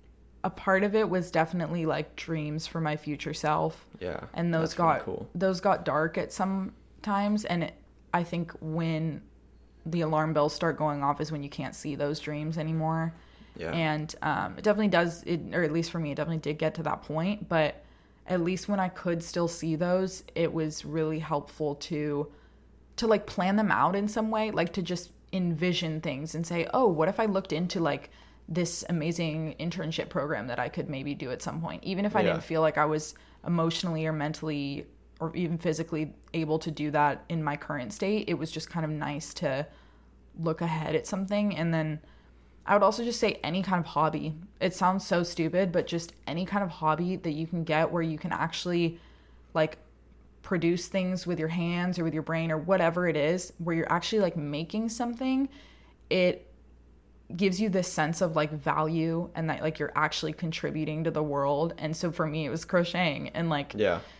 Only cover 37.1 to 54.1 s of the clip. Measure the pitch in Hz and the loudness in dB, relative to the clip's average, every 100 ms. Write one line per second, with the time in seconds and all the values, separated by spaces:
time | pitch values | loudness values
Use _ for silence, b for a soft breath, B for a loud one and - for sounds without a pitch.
37.1 | 135 - 165 151 151 - 147 123 - 196 | 2 -4 -4 -2 -4 -6 -6 -6 -4 0
38.1 | 214 - 160 160 - - 170 156 151 143 | 0 0 -2 -2 -6 -6 -4 -2 -2 -4
39.1 | 147 - - 156 135 151 B B B B | -4 -8 -4 -2 -2 -4 B B B B
40.1 | B - - 165 160 170 160 151 156 - | B -18 -6 -4 -2 -2 -2 0 0 0
41.1 | 190 190 208 208 170 165 165 156 151 b | -4 0 2 2 0 0 2 0 -4 b
42.1 | b b b b b - 202 277 220 233 | b b b b b 4 6 6 4 0
43.1 | 233 214 - - 180 190 180 156 - 156 | 2 2 2 -2 0 2 0 2 2 2
44.1 | 156 147 156 180 - 185 175 180 190 - | 2 -4 -6 -12 -2 -2 2 2 2 2
45.1 | 175 175 - 160 180 190 170 156 170 165 | 2 2 0 2 2 2 2 0 -2 -4
46.1 | - - 156 185 202 190 160 156 156 175 | -10 -8 -4 -2 0 -2 0 0 2 0
47.1 | 185 165 151 165 175 160 156 160 170 160 | -2 -2 -2 -2 -2 0 2 2 2 0
48.1 | 151 175 - 160 - 180 175 165 165 B | -2 -4 -2 -2 -2 0 2 2 0 B
49.1 | B B B B 165 156 - - - - | B B B B 0 0 0 -18 -20 -20
50.1 | - - - - 180 165 175 - 196 185 | -20 -20 -20 -4 0 2 2 0 -2 0
51.1 | 185 175 170 156 170 170 175 180 175 165 | -2 -2 -2 0 0 0 0 0 0 0
52.1 | 151 156 165 165 156 165 190 170 170 180 | -2 -2 -2 0 0 2 4 4 4 2
53.1 | 151 147 180 - - 170 165 160 175 - | 4 4 2 -2 -6 -2 0 2 2 2